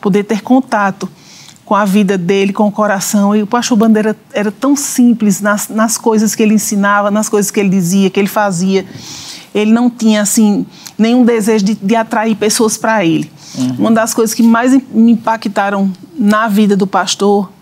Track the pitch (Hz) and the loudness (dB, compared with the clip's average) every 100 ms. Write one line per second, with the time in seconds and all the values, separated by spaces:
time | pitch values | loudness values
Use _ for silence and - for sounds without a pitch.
0 | 208 196 202 214 - 254 254 214 202 185 | 2 0 0 -4 0 0 2 -2 -2 -4
1 | 185 - - - - - - 202 202 196 | -12 -14 -20 -20 -20 -20 -4 -2 2 2
2 | 196 196 170 196 196 196 208 196 208 196 | 2 0 0 0 0 0 -2 0 -2 -2
3 | 190 214 202 214 202 240 233 233 226 214 | -2 0 2 0 0 -2 0 2 4 2
4 | 214 214 _ - 208 208 269 277 - - | 0 -4 _ -6 -6 -4 -2 -2 -2 2
5 | 240 226 208 190 202 208 - 208 220 - | 2 2 0 0 -2 -2 -4 -2 -2 0
6 | 233 220 214 - 214 214 - 202 202 202 | 0 0 0 0 2 2 0 -2 0 0
7 | 202 208 214 208 202 - 196 196 170 196 | 0 -2 0 -2 0 0 0 0 0 2
8 | 190 190 196 220 208 170 190 190 185 - | 2 0 -2 0 -2 -2 -2 -2 -4 -16
9 | - - - - - 202 214 233 247 240 | -18 -18 -18 -20 -8 -2 2 2 2 0
10 | 220 214 202 - 214 196 170 - - - | 0 2 0 2 2 0 -4 -12 -20 -2
11 | 220 247 240 233 202 220 196 214 190 226 | 0 4 2 2 0 0 0 -2 0 0
12 | 226 226 226 202 208 - 220 - 240 220 | 0 -2 -2 -2 -2 0 0 0 -2 0
13 | 170 156 156 - - - 127 123 208 226 | 0 -2 -4 -14 -16 -6 -4 -2 0 0
14 | 220 - 226 - 226 226 254 269 - 220 | 0 -2 -2 2 2 4 4 2 0 2
15 | 233 226 226 220 220 208 202 202 196 180 | 2 2 0 -4 -4 -2 -2 -2 -2 -4
16 | - 320 208 214 220 202 208 202 190 - | -14 -2 0 2 2 2 2 2 0 -2
17 | 185 - 202 202 190 _ | -2 -2 0 0 -2 _